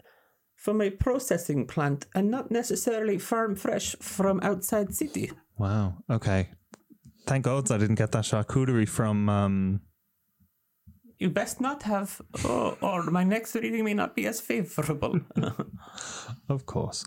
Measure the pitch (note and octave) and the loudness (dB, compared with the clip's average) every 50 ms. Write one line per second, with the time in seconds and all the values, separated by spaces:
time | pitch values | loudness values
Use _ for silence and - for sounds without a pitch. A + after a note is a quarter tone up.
0 | - _ _ _ _ _ _ _ _ _ _ _ - G#3 G#3 G#3+ G#3 G3 G3 G3 | -20 _ _ _ _ _ _ _ _ _ _ _ -2 0 2 2 2 0 0 0
1 | - - - - - - F#3 E3+ - - D3 C#3+ - - - E3 C#3+ C#3+ C#3+ C#3 | 0 0 0 0 0 0 0 0 0 0 0 0 0 0 -2 0 0 0 0 -2
2 | - - - F#3+ G3 G#3 A#3 C4+ - - A3+ A#3 A#3+ - F#3+ - - B3+ A3+ A3 | -4 -4 -2 0 2 2 0 -2 -2 -2 -2 -2 0 0 -2 0 0 0 0 0
3 | A3 G#3+ G3+ F#3+ - - A#3+ A3+ A3+ A3 G3+ G3+ - - A#3 - - - - - | 0 0 0 0 0 0 0 0 2 0 -2 -2 -2 -2 -2 -2 -2 -4 -6 -8
4 | - - - - F#3+ G3 G3 F3+ - G3+ G3+ F#3 F#3+ - A#3 G#3+ G#3 G3 - - | -10 -8 -2 0 2 2 2 2 2 0 0 -2 -2 0 0 0 0 0 -2 -4
5 | D#4 C#4+ - - - - - - - _ _ - G2+ G2 G#2+ A2 G2+ F#2 F2 - | -4 -4 -4 -4 -4 -4 -6 -12 -20 _ _ -2 0 0 2 2 2 0 -2 -4
6 | - - A#2 A2 - G#2+ F#2+ F#2+ F#2+ - - - _ _ - - _ _ - - | -4 -2 -2 0 2 2 2 2 2 0 -6 -14 _ _ -20 -20 _ _ -20 -20
7 | - - - _ - - C3+ C3+ B2 B2 B2+ C#3 C3 - A#2+ G2+ G#2+ G#2 G#2+ G#2 | -20 -20 -20 _ -2 0 0 2 2 2 0 2 2 2 2 4 4 4 4 4
8 | A2+ G#2+ - A#2 G#2 - - G#2+ G#2+ - - C3+ C3 B2+ B2+ A2+ G#2+ G#2 - - | 2 2 2 0 0 0 0 0 0 0 2 2 2 4 4 4 2 2 2 2
9 | A#2 G#2+ G#2+ G#2 G#2 G#2 G2+ G2+ G2+ G2 G2 F#2+ F#2+ F#2+ G2 G2+ - - _ _ | 2 2 2 2 2 4 4 4 4 2 2 2 2 2 0 0 -4 -8 _ _
10 | _ _ _ _ _ _ _ _ _ _ _ _ _ _ _ _ _ - - - | _ _ _ _ _ _ _ _ _ _ _ _ _ _ _ _ _ -20 -20 -20
11 | _ A#3 - - F#3+ F#3 F3+ G3+ A3+ A3+ - - B3+ C4 C#4+ C#4+ - G#3 G#3+ G3 | _ -20 -6 -2 -2 0 0 0 -2 -2 -4 -4 -2 -2 -4 -4 -2 -2 0 0
12 | G3+ F#3+ - - - - - - - - - - A2 F2+ - - - - F#3 F3+ | -2 -4 -8 -12 -14 -12 -6 -4 -2 0 0 0 0 0 -2 -2 -2 -2 0 -2
13 | E3+ D#3 E3+ F3+ F#3 F#3 G#3 A3+ A3+ - - A3+ A#3 A3+ A3+ A3+ A3 G#3+ G#3 G#3 | 0 0 2 4 4 4 2 2 0 -4 -4 -4 -2 -2 0 0 0 0 2 0
14 | - - - A#3 G#3 G#3+ A3+ - - - A#3 A#3 F3+ - - - D3 - D3+ D3 | 0 0 -2 -2 -2 -2 -2 -4 -4 -2 -2 0 -2 -2 -2 -2 -2 0 -2 -2
15 | - - - E3 - - - - - - - - - - - - - - - - | 0 0 0 0 -2 0 -2 -2 0 0 -2 -4 -8 -8 -12 -16 -18 -18 -16 -14
16 | - - - - - - A#2 - - - C#3+ C3+ - - - D#3+ D#3 - - - | -12 -12 -12 -12 -12 -12 -12 -8 -4 -4 -4 -4 -4 -4 -4 -4 -4 -4 -6 -8
17 | - | -8